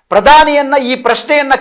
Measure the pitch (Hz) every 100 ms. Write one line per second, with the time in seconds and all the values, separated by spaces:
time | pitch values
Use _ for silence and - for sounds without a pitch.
0 | _ 208 269 302 302 285 277 285 247 254
1 | 247 240 - 294 269 262